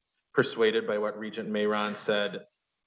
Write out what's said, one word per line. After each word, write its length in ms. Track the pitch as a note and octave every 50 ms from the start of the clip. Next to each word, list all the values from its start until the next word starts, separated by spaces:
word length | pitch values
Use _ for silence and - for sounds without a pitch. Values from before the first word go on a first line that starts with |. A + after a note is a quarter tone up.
| _ _ _ _ _ _ -
persuaded 540 | C#3 B2 - - A2+ A2+ A2 G#2+ A2+ G#2+
by 100 | G#2+ G#2
what 180 | G#2 G#2+ G#2+ G#2 G#2+
Regent 280 | A2 G#2+ G2+ A2+ G#2+ G#2+
Mayron 440 | G#2+ G#2 G#2 G#2 G#2+ G#2 G#2 G#2 G#2
said, 440 | - - - G#2+ G#2 G2+ G2+ F2+ F2 - _ _ _ _ _ _ _ _